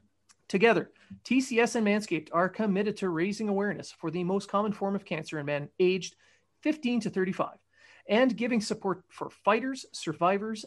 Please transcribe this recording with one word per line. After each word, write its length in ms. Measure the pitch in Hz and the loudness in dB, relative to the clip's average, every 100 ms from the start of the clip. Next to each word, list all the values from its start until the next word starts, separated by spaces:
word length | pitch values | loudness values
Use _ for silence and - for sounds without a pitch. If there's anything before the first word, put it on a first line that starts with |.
| _ _ _ _ - | _ _ _ _ -4
Together, 420 | 190 226 175 - _ - - | 2 4 4 0 _ -20 -16
T 160 | - 254 | 0 0
C 200 | 262 226 | 2 2
S 160 | 233 240 | 2 2
and 100 | 208 | 2
Manscaped 440 | 208 208 185 - | 2 0 -6 -2
are 180 | 165 185 | 0 0
committed 480 | 185 220 190 214 208 | 0 0 0 0 -2
to 120 | 190 | -2
raising 400 | 160 190 202 214 | 0 -2 -2 -2
awareness 420 | 196 202 151 - | 0 -2 -4 -8
for 180 | - 165 | -10 -6
the 140 | 170 | -4
most 260 | 175 196 - | -2 -2 0
common 240 | 202 214 | -2 -2
form 220 | 202 196 196 | -2 -4 -4
of 100 | - | -4
cancer 340 | 156 156 156 | -8 -6 -6
in 60 | 143 | -4
men 240 | 147 143 - | -4 -4 0
aged 360 | 180 185 170 _ _ _ _ _ | 2 2 -4 _ _ _ _ _
fifteen 380 | 294 302 240 240 | -4 -2 0 0
to 80 | 180 | -2
thirty-five 460 | 190 185 175 - - _ _ - - - | -2 -2 -2 -4 -6 _ _ -20 -16 0
and 260 | 208 262 202 | 4 4 2
giving 220 | 240 233 | 0 0
support 440 | 208 214 196 180 _ | -2 -4 -4 -4 _
for 200 | - 147 | -12 -12
fighters, 560 | - - 226 262 269 - | -2 2 2 0 -8 -10
survivors, 760 | - 170 151 175 202 220 214 | -10 -6 2 2 2 -2 -8